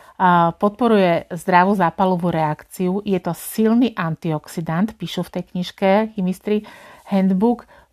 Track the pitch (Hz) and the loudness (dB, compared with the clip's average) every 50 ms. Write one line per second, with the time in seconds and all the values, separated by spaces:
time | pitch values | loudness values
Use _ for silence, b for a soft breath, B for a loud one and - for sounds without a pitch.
0 | B B B - 190 180 175 190 190 170 170 - - 202 208 - 247 233 226 202 | B B B 0 2 4 4 4 4 2 0 0 -2 -2 0 0 0 2 4 4
1 | 190 175 170 165 - - - 165 - - 180 175 180 190 202 190 180 165 - - | 4 4 2 0 -2 -6 -10 -10 -2 2 4 4 4 4 2 2 0 -2 0 0
2 | 196 185 185 175 170 175 165 160 156 151 151 - - _ - - 185 180 185 208 | 0 0 0 0 0 -2 0 0 0 -2 -2 -6 -10 _ -8 -4 -4 -2 -2 -4
3 | 208 208 190 180 175 175 165 - - - - - 220 220 226 233 262 226 220 - | -2 -2 -2 -2 -2 -4 -6 -6 -8 -10 -4 0 0 2 4 2 2 0 0 -2
4 | 180 165 160 - - 170 156 151 - - - - 165 165 160 165 196 220 - - | -4 -4 -4 -6 -4 -4 -4 -4 -6 -10 -10 -10 -6 -4 -2 -2 -2 -2 -4 -8
5 | - 165 - - 175 - - 185 175 _ - 180 180 - - - 202 190 190 208 | -12 -10 -6 -8 -8 -8 -8 -12 -10 _ -8 -8 -8 -8 -8 -2 0 2 2 2
6 | 220 220 220 - 185 180 185 - - - 208 214 208 B B B B B B B | 0 -2 -4 -4 -4 -4 -4 -4 -4 -4 -2 -4 -4 B B B B B B B
7 | B - 202 190 190 190 196 185 202 240 240 233 - b b b b b | B -2 0 0 2 2 2 2 2 2 0 0 -6 b b b b b